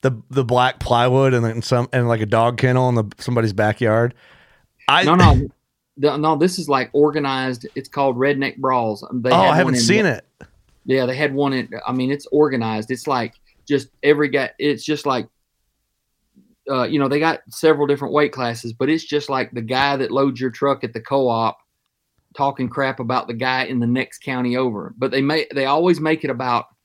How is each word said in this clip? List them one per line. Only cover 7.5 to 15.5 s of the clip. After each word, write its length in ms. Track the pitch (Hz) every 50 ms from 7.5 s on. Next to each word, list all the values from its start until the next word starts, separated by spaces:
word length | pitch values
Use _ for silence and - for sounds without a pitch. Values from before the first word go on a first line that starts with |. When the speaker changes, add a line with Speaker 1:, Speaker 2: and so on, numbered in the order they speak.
| 127 113 120 - _
Speaker 2:
It's 140 | 135 131
called 300 | - - 143 139 135 127
Redneck 400 | 120 131 143 143 135 139 135 -
Brawls. 440 | - 135 131 131 123 117 110 107 101 - - -
They 160 | 127 113 127
Speaker 1:
Oh, 20 | 139
Speaker 2:
had 80 | 175 190 180
Speaker 1:
I 40 | 151
haven't 100 | 160 180
Speaker 2:
one 80 | - -
in 40 | 123
Speaker 1:
seen 240 | 117 113 190 214 214
Speaker 2:
Wa- 80 | 175
Speaker 1:
it. 140 | 123 98 - _ _ _ - - _ _ _ _ _ _ _
Speaker 2:
Yeah, 200 | - 131 135 127
they 100 | 123 127
had 180 | 131 151 143 135
one 200 | 139 143 139 135
in, 160 | 127 117 - - 113 -
I 60 | - 127
mean, 180 | 127 127 131
it's 140 | 139 143 - - -
organized. 580 | 147 151 147 131 123 113 110 110 110 110 -
It's, 160 | 127 123 -
like, 280 | - 139 123 117 - _ _ _ _ _ _ _
just 220 | - 143 139 - - _ _ -
every 240 | 143 151 143 151
guy, 240 | 139 131 139 131 - - _
it's 240 | - 147 143 113 -
just, 220 | - 156 147 -
like, 240 | 143 131 127 120 - _ _ _ _